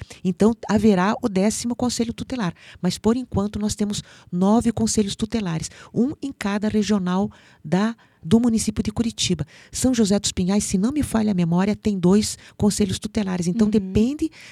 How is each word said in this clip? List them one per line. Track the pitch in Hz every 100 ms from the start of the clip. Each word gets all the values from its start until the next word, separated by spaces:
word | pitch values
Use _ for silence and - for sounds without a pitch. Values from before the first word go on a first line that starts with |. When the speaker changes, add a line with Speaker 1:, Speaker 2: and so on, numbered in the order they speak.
| - -
Speaker 1:
então | 185 185 208 233 -
haverá | 202 214 185 190 233
o | 240
décimo | 185 208 - 233
Conselho | 240 247 - 233
Tutelar. | 226 240 254 180 - - -
Mas, | 180 -
por | 214 247
enquanto, | 247 196 208 208
nós | 208
temos | - 208 202 - - -
nove | 175 190 226 233
conselhos | - 220 220 202 -
tutelares, | 214 233 180 160 - - -
um | - 262 -
em | 277
cada | - 202 202 214
regional | 214 196 208 180 185 208 - _ _
da, | 151 175 220 226 _ _
do | 160 233
município | 240 226 - 214
de | 208
Curitiba. | 220 233 - - 175 147 - -
São | - 254
José | 233 196 202
dos | -
Pinhais, | - 180 208
se | 214 190
não | 220
me | 294
falha | 214 226 214
a |
memória, | 180 165 175 196
tem | 208 214 196
dois | 175 208 208 - -
conselhos | - 208 - 202 185
tutelares. | 214 226 190 180 175
Então, | 226 214
Speaker 2:
Uhum. |
Speaker 1:
depende | 214 190 202 233 302 320 - -